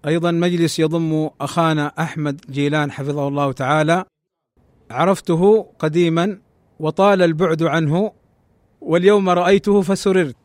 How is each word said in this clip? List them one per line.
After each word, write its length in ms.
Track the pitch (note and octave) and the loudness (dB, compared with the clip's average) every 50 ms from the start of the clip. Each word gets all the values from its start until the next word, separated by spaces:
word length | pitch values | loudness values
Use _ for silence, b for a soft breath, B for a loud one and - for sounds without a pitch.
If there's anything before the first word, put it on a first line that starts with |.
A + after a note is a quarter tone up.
| - | -2
أيضا 240 | D3 D#3+ E3+ D#3+ F3 | -2 -2 0 0 0
مجلس 480 | E3+ E3+ E3+ F3+ F3 E3+ E3+ D#3+ - - | 0 0 0 0 0 0 0 -2 0 0
يضم 500 | D#3+ D#3 D#3+ E3+ E3 D#3+ D#3 D#3 D#3 D3+ _ _ | -2 0 0 -2 -2 -2 -2 -2 -4 -4 _ _
أخانا 520 | C#3 C#3 - F3 E3 D#3+ D#3 D3+ D3 D3 - - | -10 -6 -2 0 0 0 0 0 -2 -4 -4 -6
أحمد 420 | D#3+ D#3 - D#3+ D3 D3 C#3 D3 - - | -6 -6 -4 -6 -6 -6 -6 -8 -12 -10
جيلان 420 | C3 C#3 C#3+ C#3+ D3 D#3 D3 C#3+ | -6 -2 -2 0 0 -2 -2 -4
حفظه 360 | - - C3+ C#3+ C#3+ D3 C#3 | -6 -8 -8 -6 -6 -4 -4
الله 240 | C#3 C#3 C#3+ C#3+ C#3 | -4 -2 -2 -2 -4
تعالى، 540 | B2+ - C#3 B2+ D3 D#3 D#3 D3+ E3 F#3 F#3 _ _ _ _ _ _ _ _ _ _ _ _ _ _ _ _ _ | -4 -4 -2 0 0 0 2 2 0 -2 -2 _ _ _ _ _ _ _ _ _ _ _ _ _ _ _ _ _
عرفته 720 | A#2 B2+ D#3+ F#3 G3 - - - E3+ D#3+ F3+ G3+ G#3+ A3 G3 - _ _ | -4 -2 0 0 0 0 0 -2 0 2 4 4 4 4 2 -4 _ _
قديما 600 | - D#3 D3+ E3+ F3 E3 D#3+ E3 E3+ G#3 G3 F#3+ _ _ _ _ _ _ _ _ | -4 -2 2 2 2 2 2 0 0 -2 -4 -8 _ _ _ _ _ _ _ _
وطال 420 | D#3 D#3 D#3+ - F#3+ G3+ G3+ F#3+ | -6 -6 0 2 4 4 4 4
البعد 420 | F3+ E3+ E3 D3+ F#3+ E3 D#3+ D#3 E3 | 2 2 2 0 0 0 0 0 0
عنه، 480 | D#3+ C#3 E3 D#3+ D3 D3+ F3 G#3 G#3 - _ _ _ _ _ _ _ _ _ _ _ _ _ | 0 0 0 0 0 0 0 -2 -4 -6 _ _ _ _ _ _ _ _ _ _ _ _ _
واليوم 480 | - - D#3 F3 F3 G3 G#3 G#3 G3 F#3 | -4 -2 0 2 4 4 2 2 2 2
رأيته 520 | F3+ F3 F3 F3 G3+ G3 - G#3 G3+ G3+ | 0 2 4 2 2 2 2 2 0 0
فسررت. 540 | F#3+ D3+ G3 F#3 - G3+ F#3+ F#3 F3 C#3 A#2+ _ | 2 0 -4 -2 0 0 0 0 0 -2 -6 _